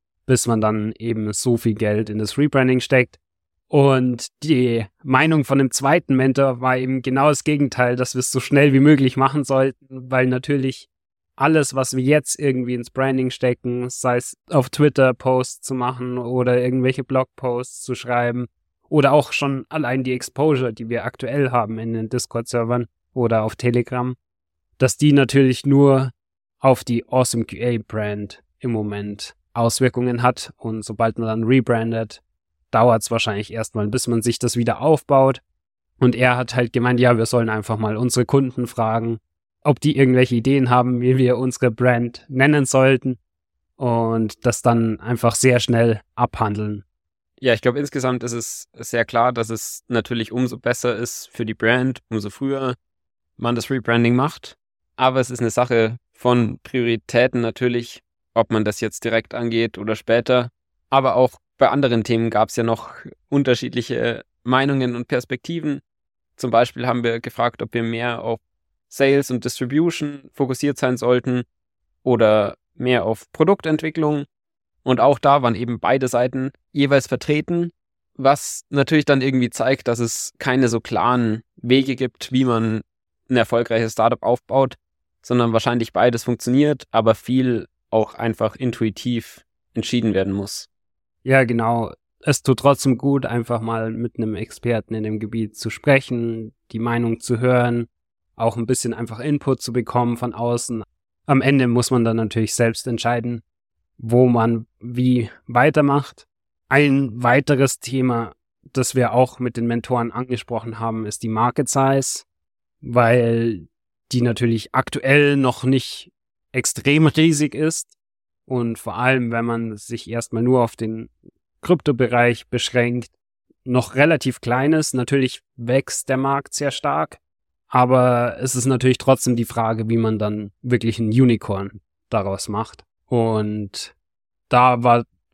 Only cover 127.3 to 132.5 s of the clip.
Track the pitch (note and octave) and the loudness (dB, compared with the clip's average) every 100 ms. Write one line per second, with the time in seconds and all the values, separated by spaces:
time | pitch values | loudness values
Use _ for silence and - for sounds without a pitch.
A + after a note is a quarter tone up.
127.3 | _ _ _ _ B2+ B2 B2+ B2 A#2+ A#2+ | _ _ _ _ 2 4 4 4 2 -2
128.3 | - C3 B2+ B2+ B2+ B2+ B2+ - C3 B2+ | -4 -6 -2 0 2 2 2 2 2 2
129.3 | A#2+ A2+ A#2 A2+ A2+ A2 A#2 A2 G#2+ G#2 | -2 -2 -4 -2 -2 -2 0 0 0 -2
130.3 | G#2+ G2+ - B2 A#2+ A2+ A2 A2 A#2 B2+ | -4 -10 -12 -2 -2 0 -2 0 4 4
131.3 | A2 - G2 G2 - _ _ _ A2 G2 | 2 -2 -6 -8 -14 _ _ _ -6 -4
132.3 | G2 - | -6 -6